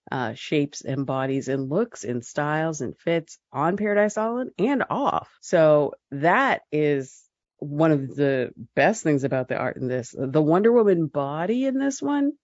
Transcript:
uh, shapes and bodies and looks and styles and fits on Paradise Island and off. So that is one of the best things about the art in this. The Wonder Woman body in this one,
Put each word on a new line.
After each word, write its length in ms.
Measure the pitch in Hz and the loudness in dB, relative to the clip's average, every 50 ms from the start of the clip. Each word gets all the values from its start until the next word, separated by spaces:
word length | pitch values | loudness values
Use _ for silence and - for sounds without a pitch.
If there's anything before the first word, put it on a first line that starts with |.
| _ - | _ -8
uh, 240 | - 135 123 110 120 | -6 -4 -4 -4 -6
shapes 480 | - - - 160 151 143 143 - - - | -8 -6 -2 0 0 0 0 -4 -10 -8
and 240 | - 135 135 139 | -6 -4 -4 -4
bodies 420 | 131 131 135 131 135 135 139 123 127 | -4 -2 -2 -2 -2 -2 -4 -2 -2
and 200 | 135 135 135 131 | -4 -4 -4 -2
looks 320 | 147 190 240 233 - - - | -2 -2 -2 -4 -6 -14 -8
and 200 | - 123 123 120 | -6 -6 -6 -6
styles 560 | - - 151 147 147 151 156 160 165 160 151 | -6 -6 -4 -2 -2 0 0 -2 -2 -4 -4
and 160 | 131 110 - _ | -6 -8 -8 _
fits 400 | - 165 170 165 160 _ - _ _ _ - | -4 -2 -2 -2 -2 _ -20 _ _ _ -6
on 240 | 131 147 170 185 | -2 0 0 0
Paradise 400 | 196 208 214 208 208 208 214 - 214 | 0 -2 0 2 2 2 2 0 -2
Island 320 | 220 226 233 247 262 - - - | -4 -2 -4 -4 -6 -8 -4 -2
and 260 | 180 254 285 254 - - | 0 0 0 0 0 -2
off. 400 | - 233 285 - - - - - _ _ | -2 -2 -2 0 -2 -2 -4 -6 _ _
So 540 | _ - - 170 160 156 151 147 143 139 - - _ - | _ 0 2 4 6 6 6 6 4 2 -2 -8 _ -12
that 520 | 139 139 143 170 185 240 269 254 190 - _ - - | -8 -2 0 2 2 4 2 2 0 -2 _ -4 -2
is 500 | 151 151 147 143 139 131 - - - _ _ _ _ _ _ _ - | 0 2 2 2 0 -2 -6 -12 -20 _ _ _ _ _ _ _ -12
one 340 | 147 147 143 147 160 160 156 | -10 -8 0 2 4 4 4
of 240 | 139 135 127 - | 2 0 -4 -4
the 360 | 139 143 139 135 131 120 - - - 113 - - | 0 0 2 2 0 -2 -4 -6 -14 -20 -8 0
best 300 | 151 143 175 220 - - | 2 4 4 2 2 0
things 180 | 160 147 135 131 | 0 0 2 2
about 240 | 131 139 131 127 | 0 -2 -2 -2
the 100 | - 127 | -2 -4
art 200 | - 127 127 - | -2 -2 -4 -4
in 100 | - 131 | -4 -4
this. 260 | 123 127 127 117 - - - | -4 -4 -4 -6 -8 -8 -6
The 240 | 135 135 131 156 156 | -6 -2 0 2 4
Wonder 300 | 147 165 185 208 226 240 | 4 4 4 4 4 4
Woman 340 | 240 220 202 185 170 160 | 6 4 4 4 2 2
body 600 | 143 - 147 139 139 147 156 170 185 233 254 269 | -2 -2 -4 -4 -4 -4 -4 -2 -2 -2 0 0
in 120 | 269 254 269 | -2 -2 -2
this 240 | 277 277 269 - 277 | -2 -2 -4 -4 -4
one, 300 | 285 285 285 285 285 294 _ | -2 0 0 0 -2 -2 _